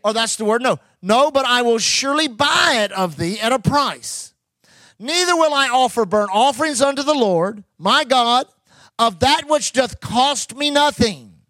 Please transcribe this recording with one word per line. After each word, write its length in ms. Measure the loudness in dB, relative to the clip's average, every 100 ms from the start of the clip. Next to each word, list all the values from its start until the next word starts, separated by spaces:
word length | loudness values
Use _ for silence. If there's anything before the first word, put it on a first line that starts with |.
Oh, 120 | -2
that's 220 | -2 -4 -2
the 100 | 0
word, 160 | 0
no. 160 | 0 -2 _ _
"No, 280 | 0 2 4
but 140 | 2
I 160 | 0 2
will 180 | 2 0
surely 480 | 0 -2 0 0 -2
buy 540 | 0 0 2 2 2
it 100 | -2
of 260 | -2 -4 -4
thee 200 | -6 -2
at 140 | -2
a 60 | 0
price. 720 | 0 0 0 -6 -12 -14 -16 _ _ _ _ _ _ _
Neither 380 | -4 -2 0 2
will 160 | 2
I 160 | 2 0
offer 380 | 2 0 0 0
burnt 240 | 0 0
offerings 480 | 2 2 2 -2 2
unto 220 | 0 0
the 120 | 0
Lord, 500 | 2 2 0 -2 -6 -20 _
my 280 | 0 0
God, 420 | 2 0 2 0 -2 _ _ _ -18 -2
of 220 | -2 2
that 240 | 0 0 0
which 260 | -2 0
doth 280 | -2 -4 -6
cost 560 | -4 0 0 -2 -8 -6
me 140 | -2
nothing." 640 | 2 0 0 -2 -2 -18 -20